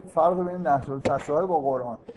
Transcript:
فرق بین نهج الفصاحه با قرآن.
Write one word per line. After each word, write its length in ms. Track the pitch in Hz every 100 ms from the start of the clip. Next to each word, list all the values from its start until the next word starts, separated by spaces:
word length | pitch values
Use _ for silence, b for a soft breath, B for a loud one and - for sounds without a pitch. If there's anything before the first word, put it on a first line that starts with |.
| -
فرق 400 | - 165 185 180
بین 100 | 180
نهج 340 | 170 139 123
الفصاحه 560 | 135 135 139 - 147 185
با 140 | 165
قرآن. 380 | 139 131 123 113 -